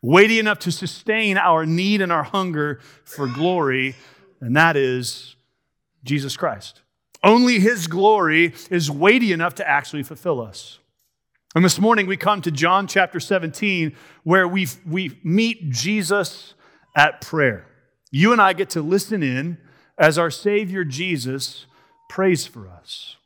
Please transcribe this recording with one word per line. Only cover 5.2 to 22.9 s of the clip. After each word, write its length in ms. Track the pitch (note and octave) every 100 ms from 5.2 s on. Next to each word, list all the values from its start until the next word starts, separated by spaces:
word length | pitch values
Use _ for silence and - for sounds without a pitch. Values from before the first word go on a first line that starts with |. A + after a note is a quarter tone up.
| - _ _ _ _ _ _ _
Jesus 340 | B2+ D3 C3+ -
Christ. 440 | E3+ G#2 - - _ _ _ -
Only 360 | F#3 A3+ B3 A#3
his 280 | G3 A#3+ E3
glory 680 | E3+ G3+ G#3+ E3+ D#3 E3+ - -
is 220 | F3+ D3+
weighty 420 | C#3+ F3+ B3+ A#3
enough 220 | E3 E3+ -
to 120 | F3+
actually 360 | C#3+ C#3 D3+
fulfill 360 | C3 D3+ F#3 C#3
us. 380 | A2+ F#2+ - - _ _ _ _ _ _ _ D#3+
And 100 | F3+
this 140 | -
morning 260 | G#3+ A3+ F#3
we 100 | F#3+
come 280 | F#3+ G#3
to 80 | E3+
John 340 | C#3+ E3 F#3 G3
chapter 340 | G3 F3+ E3+
seventeen, 800 | - F#3+ E3 - G#3 F#3 D#3+ - - _
where 240 | D#3+ F#3 F3+
we, 200 | F#3+ E3+ - F3
we 320 | E3+ F3+ B2+
meet 480 | D#3+ F#3 A3+ A3+ D#3+
Jesus 800 | B2 D3+ G#3+ E3+ G3+ F3+ - - _ _ _ _ -
at 240 | D3+ -
prayer. 460 | - D#3+ C3+ G2+ - _ _ _ _
You 200 | C#3 G3+
and 100 | A#3+
I 120 | F#3+
get 160 | F3+ F#3+
to 140 | E3+
listen 400 | D3+ G3 G3 G#3+
in 340 | C#3+ B2+ D#3 E3+ _ _ _ -
as 220 | D#3 D#3
our 100 | E3+
Savior 540 | - G#3 G#3 G3+ F#3+
Jesus 840 | E3 C3 F#3 D#3 B2 C3+ B2+ - - _ _ _ _
prays 380 | - F#3+ E3+ -
for 240 | B2 F#2+
us. 480 | F2 _